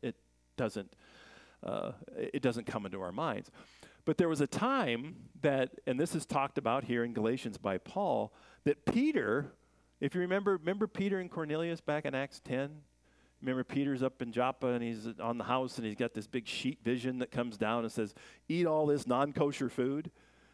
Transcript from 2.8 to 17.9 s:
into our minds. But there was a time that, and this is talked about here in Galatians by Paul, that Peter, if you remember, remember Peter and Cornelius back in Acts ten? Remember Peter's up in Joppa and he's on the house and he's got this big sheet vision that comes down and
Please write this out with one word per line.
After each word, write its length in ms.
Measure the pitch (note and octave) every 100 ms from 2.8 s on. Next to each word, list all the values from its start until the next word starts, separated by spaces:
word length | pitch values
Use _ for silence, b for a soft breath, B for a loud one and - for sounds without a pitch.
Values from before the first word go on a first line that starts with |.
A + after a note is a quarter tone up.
| G2
into 140 | F#2+
our 120 | F2+
minds. 400 | G2+ D#3+ G2+ G2 - B B B B -
But 120 | D3+
there 100 | E3+
was 140 | D#3
a 60 | C#3+
time 680 | - A#3+ C4+ E3 A#2 C#3+ - - -
that, 300 | D3+ C3+ C3 - -
and 140 | B2+
this 160 | E3+ E3
is 100 | -
talked 320 | D3 C3+ -
about 260 | A2+ B2+
here 200 | A#2+ A#2+
in 100 | A#2+
Galatians 440 | A2 A2 B2+ A#2+ G2+
by 200 | G#2 F#2+
Paul, 560 | - F#3+ G3 A#2 G#2+ B B B
that 220 | D3 - -
Peter, 680 | A#3 D4 C#4 G#2+ B2 C#3+ - b b b b
if 140 | C#3+ F3+
you 60 |
remember, 360 | F3+ F#3+ G3 F#3+
remember 300 | D#3+ G3 A3
Peter 320 | - G3 F#3+
and 100 | F3+
Cornelius 500 | - D#3 D3+ E3+ E3
back 260 | - D3+ C#3+
in 100 | C3+
Acts 260 | C#3 -
ten? 380 | - B2+ C#3+ D3+ - _ b b b b
Remember 220 | C3 B2+
Peter's 400 | B2 C#3 C#3 C3+
up 180 | C3 -
in 120 | A#2+
Joppa 340 | A2+ B2+ - C3
and 160 | B2
he's 240 | A#2 A2+ A2 A2
on 160 | A2+ A#2+
the 80 | G#2
house 320 | B2+ B2+ -
and 80 | A2+
he's 100 | G#2
got 180 | A#2
this 140 | A2+ G#2
big 200 | B2+ A2
sheet 320 | - B2 -
vision 360 | A#2 B2+ B2+ B2+
that 120 | B2
comes 260 | C3+ A#2+ G#2
down 260 | G#2+ A#2
and 80 | A2+